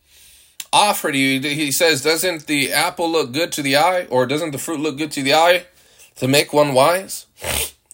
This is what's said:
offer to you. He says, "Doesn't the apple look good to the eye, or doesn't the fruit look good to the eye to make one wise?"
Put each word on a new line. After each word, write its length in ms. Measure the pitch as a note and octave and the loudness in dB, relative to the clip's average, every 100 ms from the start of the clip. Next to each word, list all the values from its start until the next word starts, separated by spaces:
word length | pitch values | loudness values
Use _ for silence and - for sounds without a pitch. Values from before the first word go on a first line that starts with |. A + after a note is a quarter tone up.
| _ _ - _ _ - - | _ _ -20 _ _ -20 0
offer 400 | D#3 G#3 G3+ E3+ | 4 4 2 -2
to 60 | C#3 | 0
you. 220 | C3+ C3+ | 0 0
He 320 | C#3+ D3+ D3 | -4 -4 -4
says, 300 | C3+ E3+ C#3+ | 0 2 2
"Doesn't 460 | C#3+ D#3+ F3+ E3 - | 0 -2 -2 -4 -4
the 240 | D3 A2 | -2 0
apple 400 | G2 F#3 F3+ E3+ | 0 -2 -2 -2
look 200 | E3 C3 | -2 -2
good 200 | C3 E3 | -4 -6
to 80 | - | -4
the 140 | C#3 C#3 | -2 2
eye, 300 | E3+ F#3 - | 2 0 -2
or 200 | B2+ B2 | -2 0
doesn't 260 | D3 E3 | -2 -6
the 60 | C#3+ | -8
fruit 220 | - D#3 | -8 -6
look 180 | D#3 C3+ | -6 -6
good 140 | D#3 | -8
to 100 | D3 | -4
the 120 | C3+ | 0
eye 320 | D3+ E3+ F3+ - _ _ _ - - | 4 4 4 -2 _ _ _ -20 -6
to 120 | B2+ | 0
make 260 | C#3+ E3 | 2 2
one 200 | D3 D3 | 2 2
wise?" 520 | B2+ D3 F#3 G3 - - _ - - - - _ | 4 4 2 -4 -14 -16 _ -6 -6 -6 -10 _